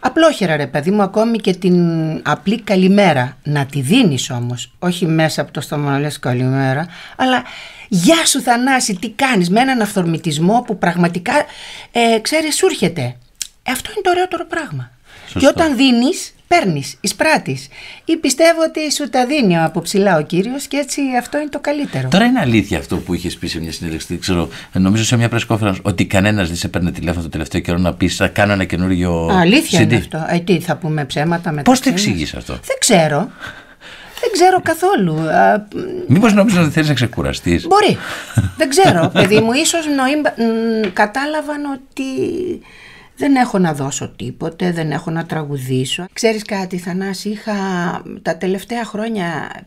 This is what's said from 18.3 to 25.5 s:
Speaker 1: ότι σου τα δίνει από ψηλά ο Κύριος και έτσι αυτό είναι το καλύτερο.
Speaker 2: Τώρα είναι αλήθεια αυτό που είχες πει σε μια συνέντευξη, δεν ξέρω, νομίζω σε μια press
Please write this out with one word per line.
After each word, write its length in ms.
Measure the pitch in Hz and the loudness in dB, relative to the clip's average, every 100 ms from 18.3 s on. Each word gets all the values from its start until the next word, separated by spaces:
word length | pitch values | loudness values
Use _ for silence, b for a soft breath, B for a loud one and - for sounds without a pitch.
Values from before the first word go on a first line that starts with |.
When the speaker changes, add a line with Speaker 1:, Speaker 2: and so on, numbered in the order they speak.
| - 330 330 320 | 4 4 4 0
Speaker 1:
ότι 240 | 320 302 | -2 -4
σου 160 | 277 285 | -4 -2
τα 160 | 254 247 | 0 0
δίνει 320 | 302 220 170 | 2 2 2
από 220 | 160 170 | 2 -2
ψηλά 360 | 156 202 202 165 | -2 0 2 2
ο 40 | |
Κύριος 440 | 147 170 202 269 - | 0 -2 -2 -4 -6
και 100 | 277 | -4
έτσι 240 | 285 - 277 247 | -4 -4 -2 -2
αυτό 200 | 240 294 | -2 -6
είναι 100 | 302 | -4
το 120 | 285 | -6
καλύτερο. 480 | 294 294 285 - 131 | -4 -4 -4 -4 0
Speaker 2:
Τώρα 160 | 175 | 4
είναι 160 | 240 262 | 4 2
αλήθεια 380 | 139 113 92 82 | 2 2 2 -4
αυτό 180 | 76 92 | -4 -6
που 180 | - | -2
είχες 220 | 87 87 - | -4 -4 -6
πει 100 | 82 | -8
σε 140 | - | -6
μια 120 | 82 | -8
συνέντευξη, 340 | 76 85 80 - | -8 -6 -8 -8
δεν 100 | 87 | -8
ξέρω, 280 | - 90 82 B B | -2 -2 -2 B B
νομίζω 320 | - 95 107 | 0 2 2
σε 120 | 110 120 | 2 2
μια 120 | 117 | 2
press 140 | 117 - | 0 -2